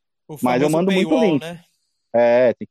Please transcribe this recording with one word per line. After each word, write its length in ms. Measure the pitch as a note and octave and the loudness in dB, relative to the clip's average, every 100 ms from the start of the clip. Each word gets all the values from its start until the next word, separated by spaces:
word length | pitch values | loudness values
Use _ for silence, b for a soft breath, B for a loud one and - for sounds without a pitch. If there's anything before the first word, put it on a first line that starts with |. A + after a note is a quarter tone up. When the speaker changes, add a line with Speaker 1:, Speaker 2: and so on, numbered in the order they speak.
| _ _ - | _ _ -20
Speaker 1:
O 100 | D3+ | -8
Speaker 2:
Mas 180 | B2 B2 | -2 0
eu 80 | D3 | 0
Speaker 1:
famoso 40 | |
Speaker 2:
mando 200 | D#3+ F#3 | 0 0
muito 160 | F#3 - | 0 0
Speaker 1:
paywall, 240 | C4 A3 | 0 2
Speaker 2:
link. 80 | D3 | 0
Speaker 1:
né? 200 | D#3+ E3+ _ _ _ _ _ | -4 -16 _ _ _ _ _
Speaker 2:
É, 400 | A#2 A#2+ A#2+ B2+ | 0 2 4 2
tem 140 | G#2+ G#2+ | -2 -10